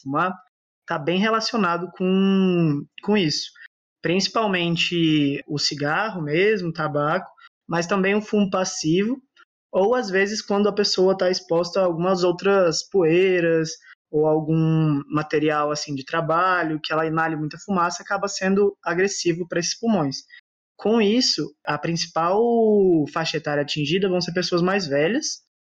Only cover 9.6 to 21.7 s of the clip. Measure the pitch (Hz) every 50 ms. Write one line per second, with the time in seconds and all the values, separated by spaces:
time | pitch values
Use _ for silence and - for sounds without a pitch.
9.6 | _ _ - 185 196 220 247 254 226 196 180 190 196 202 220 214 - - 202 202
10.6 | 208 202 196 208 202 202 - 190 185 190 185 190 185 180 185 185 - - 165 170
11.6 | 180 175 - 196 190 180 165 160 175 185 190 175 180 180 175 175 185 196 202 196
12.6 | 180 165 151 - - _ - 196 170 156 165 180 190 190 185 175 170 165 165 165
13.6 | 160 160 - - - - - _ _ _ - 151 156 156 156 160 151 156 160 160
14.6 | 160 160 160 160 156 156 147 139 - - 151 151 151 - 160 151 151 156 151 151
15.6 | 147 147 151 147 - 156 143 131 - - 165 165 160 151 160 170 185 185 180 180
16.6 | 160 156 156 151 - - 160 156 160 160 156 160 160 160 160 147 151 151 165 160
17.6 | - 202 196 175 170 175 170 - 185 - 202 190 202 196 - - 190 190 196 196
18.6 | 202 202 - _ - 170 170 175 190 202 - - - 170 165 175 180 - 170 170
19.6 | 170 - - - 226 233 214 180 147 139 131 - - _ - - - _ _ _
20.6 | _ _ _ - - 202 226 233 208 202 220 254 240 - - - 147 - - _
21.6 | - -